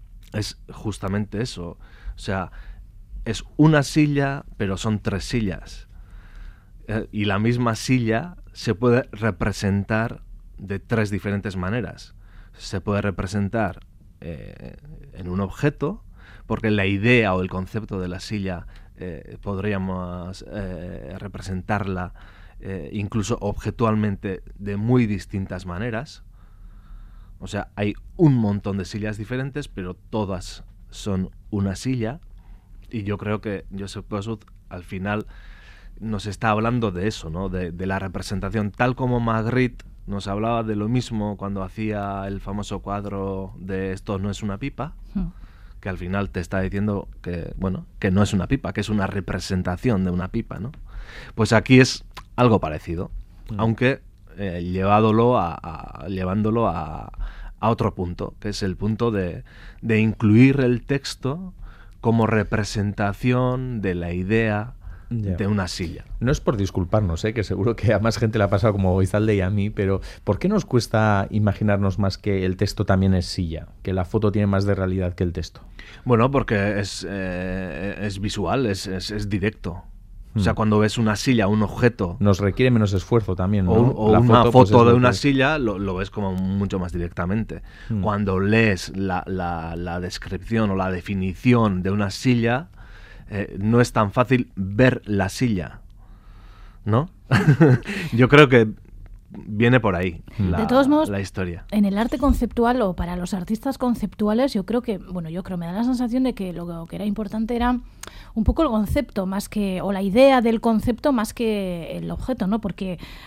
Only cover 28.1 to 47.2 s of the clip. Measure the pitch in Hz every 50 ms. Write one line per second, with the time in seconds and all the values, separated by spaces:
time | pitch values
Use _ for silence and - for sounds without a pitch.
28.1 | - - 175 151 135 123 110 104 101 101 - 104 98 98 90 - - 107 101 107
29.1 | 107 104 104 101 127 127 131 139 131 147 143 - - 104 92 90 90 - - -
30.1 | - 110 104 92 98 87 - - - - - - - - - - - - - 104
31.1 | 98 92 92 - - - - - - 101 98 98 90 - - 127 131 123 110 110
32.1 | 139 170 - - - - - - - - _ - - - - - - 113 101 101
33.1 | 104 90 - 104 107 101 - 110 101 90 - - 95 98 98 98 - 107 - -
34.1 | 107 104 98 113 113 107 - - - - - - - 90 85 - 104 92 92 101
35.1 | 104 107 - - - - - - - - - - - - - - - - - 113
36.1 | 107 98 - 107 95 - - 110 107 107 113 117 123 123 113 104 90 87 92 110
37.1 | 110 - - 82 78 87 98 92 92 92 90 85 82 87 92 95 95 95 95 95
38.1 | 82 90 90 - 107 95 95 98 98 113 104 104 - - 123 127 127 120 131 127
39.1 | 123 120 117 113 113 113 110 113 113 123 127 120 - - - - - - - -
40.1 | 98 101 95 104 98 104 110 113 120 117 113 110 107 104 104 107 123 127 117 -
41.1 | 117 107 104 104 101 - 98 101 101 98 95 90 - - 107 107 107 104 101 101
42.1 | 98 98 98 98 98 98 - 101 98 104 101 - 107 95 - 98 101 101 101 104
43.1 | 98 98 98 98 98 95 98 95 - 87 87 95 98 95 95 95 95 95 - -
44.1 | 104 95 95 104 98 - - 104 98 101 135 139 - - 127 160 - - - -
45.1 | - 196 180 165 - - - - - - - - - - - 101 92 85 90 87
46.1 | 92 101 101 95 - 95 85 - - 95 92 92 92 101 101 107 101 98 - -
47.1 | - -